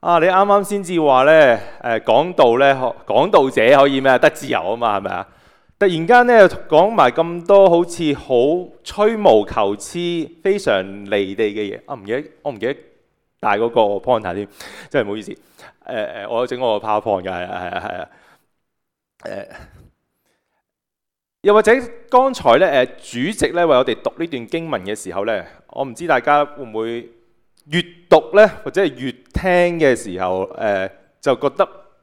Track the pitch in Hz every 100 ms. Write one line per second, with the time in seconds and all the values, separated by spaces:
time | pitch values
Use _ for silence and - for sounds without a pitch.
0 | 170 170 165 185 202 202 196 202 180 180
1 | 151 131 135 160 143 110 101 - 120 113
2 | 107 113 165 175 131 117 139 135 127 -
3 | - 107 160 196 135 127 113 139 143 135
4 | 135 127 151 - - 117 87 113 117 101
5 | 95 92 98 _ _ _ _ _ 202 170
6 | 165 247 247 233 185 - - 151 190 226
7 | 131 123 165 175 170 202 190 170 175 170
8 | 160 139 - 127 135 175 180 - - -
9 | 208 226 202 110 104 - 101 104 - 175
10 | 175 170 156 - 196 202 - 101 95 101
11 | 101 101 98 98 110 104 104 - - 135
12 | 98 120 151 _ 147 113 113 139 _ _
13 | _ _ _ _ 113 101 117 117 107 101
14 | 120 120 104 90 101 _ - - - 147
15 | 104 107 101 - _ _ - _ - 120
16 | 107 104 101 113 123 123 127 107 107 107
17 | 113 98 92 90 90 95 90 92 101 90
18 | - _ _ _ _ _ _ _ _ _
19 | _ _ - 98 101 - - _ _ _
20 | _ _ _ _ _ _ _ _ _ _
21 | _ _ _ _ 190 208 214 247 262 -
22 | - 247 262 254 135 117 180 143 123 -
23 | - 120 131 220 160 165 170 131 135 -
24 | - - 165 131 113 165 165 127 92 107
25 | 98 87 104 107 85 - _ - 135 113
26 | 170 135 127 147 143 - 127 110 113 117
27 | 117 _ _ _ _ _ _ 160 170 -
28 | _ 160 - 202 214 - - 151 190 131
29 | 127 - _ - 185 180 175 170 151 120
30 | 110 90 92 92 95 - 110 101 95 -
31 | _ _ - 127 143 - 190 - _ _